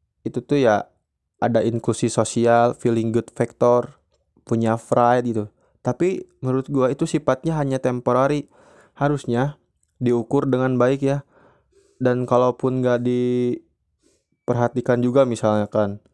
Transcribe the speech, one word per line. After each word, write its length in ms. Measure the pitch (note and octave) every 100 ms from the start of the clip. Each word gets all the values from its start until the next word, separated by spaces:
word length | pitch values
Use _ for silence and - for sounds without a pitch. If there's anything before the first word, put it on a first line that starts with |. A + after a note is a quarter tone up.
| _ _
itu 160 | C#3+ C3+
tuh 200 | - D3
ya 280 | B2 G#2 - _ _ _ _ -
ada 200 | A#2 A2+
inklusi 480 | A#2 A2+ - A2 A#2+
sosial, 680 | - A2 A#2+ A#2 A#2 A#2+ -
feeling 360 | B2 A#2 A2+
good 160 | A2+ -
factor, 680 | - A#2+ - B2 B2 B2+ - _ _ _ _
punya 320 | - A2+ A2+ A#2
pride 480 | - B2 A#2+ B2
gitu. 200 | B2 A2 G#2 _ _ _
Tapi 400 | - - F3+ F#3 - -
menurut 280 | B2+ C3 C3
gua 200 | C#3 B2+
itu 160 | C3 D#3+
sifatnya 480 | D#3+ C#3+ C3 D#3+ D#3+
hanya 200 | C#3 C3
temporary. 680 | C3 B2 B2 B2 C3+ D3 - _ _ _ _ -
Harusnya 600 | C#3+ C#3+ - A#2+ C#3+ - _ _ _ -
diukur 480 | B2 A#2+ A2+ C#3+
dengan 320 | C#3 B2+ C3 B2+
baik 240 | B2 C#3
ya. 240 | C3+ C#3 - _ _ _ _ _ _ -
Dan 320 | B2+ B2 B2
kalaupun 560 | B2 B2+ A#2+ C3 B2+
nggak 160 | B2 B2
diperhatikan 2000 | B2 B2 B2 B2 B2 - _ _ _ _ _ _ _ _ - A#2+ A#2+ C3 A#2+ B2
juga 240 | B2 C3
misalkan, 800 | C3 A2+ A2 G#2+ G#2 G#2+ G2+ G2+ _